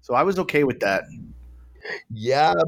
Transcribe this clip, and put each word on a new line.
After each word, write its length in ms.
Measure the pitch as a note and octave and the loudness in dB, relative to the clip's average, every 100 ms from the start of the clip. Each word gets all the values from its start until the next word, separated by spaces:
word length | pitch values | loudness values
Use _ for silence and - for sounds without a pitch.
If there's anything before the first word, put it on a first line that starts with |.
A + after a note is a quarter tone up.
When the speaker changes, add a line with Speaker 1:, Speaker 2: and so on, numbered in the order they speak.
Speaker 1:
So 120 | - | -4
I 80 | B2 | 0
was 160 | F3+ F#3+ | 2 0
okay 240 | F3 D3 | 0 2
with 160 | C#3 - | 2 0
that. 240 | G2 F#2+ - - - - - - - - - - - | 0 -2 -4 -16 -18 -20 -20 -20 -20 -18 -12 -12 -12
Speaker 2:
Yeah, 440 | A2 A#2 C#3 D#3+ F3 | -8 0 2 4 2